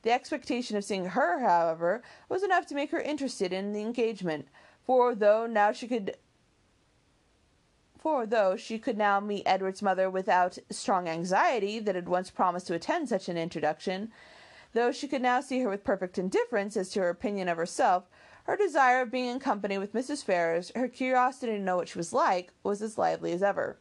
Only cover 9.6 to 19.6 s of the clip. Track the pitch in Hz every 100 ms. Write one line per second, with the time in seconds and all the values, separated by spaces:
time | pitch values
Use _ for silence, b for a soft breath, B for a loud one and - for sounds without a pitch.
9.6 | 190 190 202 185 190 190 190 180 180 -
10.6 | _ 202 - 190 175 165 180 190 339 247
11.6 | 202 220 208 185 175 180 185 - 185 175
12.6 | 190 170 - 339 277 202 - 175 165 165
13.6 | 151 160 - 190 226 B B B B B
14.6 | B 226 240 247 277 277 247 247 254 254
15.6 | 247 196 - 190 180 - 185 349 480 214
16.6 | 202 208 190 214 180 175 - 202 180 165
17.6 | 175 - 247 180 - B B B - -
18.6 | 403 294 254 254 254 254 247 247 277 208